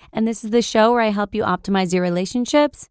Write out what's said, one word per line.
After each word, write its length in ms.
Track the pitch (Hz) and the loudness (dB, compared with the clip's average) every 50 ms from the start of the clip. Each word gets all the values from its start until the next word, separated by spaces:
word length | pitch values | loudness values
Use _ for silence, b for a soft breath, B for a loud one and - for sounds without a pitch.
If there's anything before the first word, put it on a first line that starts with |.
| b b b | b b b
and 120 | 220 220 | -2 -2
this 200 | 226 226 - - | -2 -2 -4 -4
is 60 | 214 | 0
the 100 | 208 240 | 0 0
show 320 | 226 - - 226 214 226 240 | 0 2 2 4 4 4 4
where 80 | 240 | 2
I 80 | 226 220 | 0 0
help 260 | 208 202 208 202 - | 0 -2 -4 -4 -4
you 80 | 208 - | -2 -2
optimize 500 | 214 180 185 - - 196 190 185 175 180 | -2 -2 -2 -2 -2 0 0 0 0 0
your 100 | 180 180 | 0 0
relationships, 840 | 180 175 175 190 190 - 247 247 - - 196 196 196 - - - - | 0 0 -2 -4 -4 -4 -4 -2 0 2 2 2 2 0 -6 -14 -16